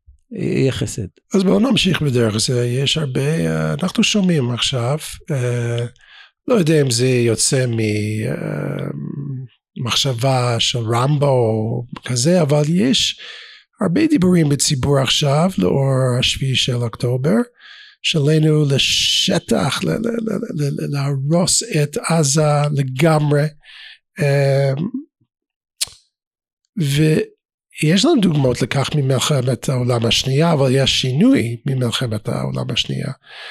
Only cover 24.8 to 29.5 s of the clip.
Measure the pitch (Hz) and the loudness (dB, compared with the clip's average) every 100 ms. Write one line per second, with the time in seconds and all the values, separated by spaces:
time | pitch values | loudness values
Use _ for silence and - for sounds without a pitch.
24.8 | 170 262 320 _ _ _ _ _ _ - | -4 -8 -12 _ _ _ _ _ _ -10
25.8 | - - _ _ _ _ _ _ _ - | -10 -10 _ _ _ _ _ _ _ -4
26.8 | 147 143 156 156 - _ _ _ _ - | -2 2 2 2 -2 _ _ _ _ -4
27.8 | 151 196 285 311 185 147 131 120 131 139 | 0 2 4 2 2 2 0 0 -2 -2
28.8 | - 151 135 127 - 143 123 | -2 -2 0 0 0 0 0